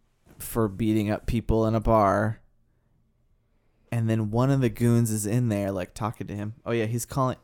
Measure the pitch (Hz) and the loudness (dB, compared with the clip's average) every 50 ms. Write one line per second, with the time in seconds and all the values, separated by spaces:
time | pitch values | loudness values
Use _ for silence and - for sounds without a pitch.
0 | _ _ _ _ _ - - - - - - 117 113 104 98 - 117 107 107 110 | _ _ _ _ _ -20 -20 -16 -14 -6 -2 -2 -2 0 -2 -2 0 0 2 2
1 | 104 104 104 - - - 120 113 - - 110 110 113 110 110 110 104 113 113 110 | 0 0 -2 -4 -2 -2 -2 -2 0 0 0 2 2 2 0 0 2 2 4 4
2 | 101 98 95 101 107 110 110 - _ _ _ _ _ _ _ _ _ _ _ _ | 4 4 4 2 2 0 -2 -6 _ _ _ _ _ _ _ _ _ _ _ _
3 | _ _ _ _ _ _ _ _ _ _ _ _ _ _ _ _ _ _ 120 117 | _ _ _ _ _ _ _ _ _ _ _ _ _ _ _ _ _ _ -4 -2
4 | 113 113 110 113 110 104 107 117 127 135 139 135 127 117 104 - 117 120 120 117 | 0 0 0 0 -2 0 0 2 2 2 2 2 2 0 0 2 2 4 4 4
5 | 117 110 110 107 104 104 107 123 120 117 104 101 101 98 98 92 90 - - - | 4 2 0 -2 -2 -2 0 0 0 0 0 -2 -2 -2 -4 -4 -6 -8 -8 -8
6 | 107 107 - - 98 - 101 104 104 107 113 - - - 117 117 110 117 120 117 | -8 -6 -6 -8 -10 -10 -10 -8 -10 -10 -12 -10 -8 -4 -2 -2 -2 -2 -4 -6
7 | - - - 143 131 127 - - | -6 -6 -4 -2 -2 -2 -4 -6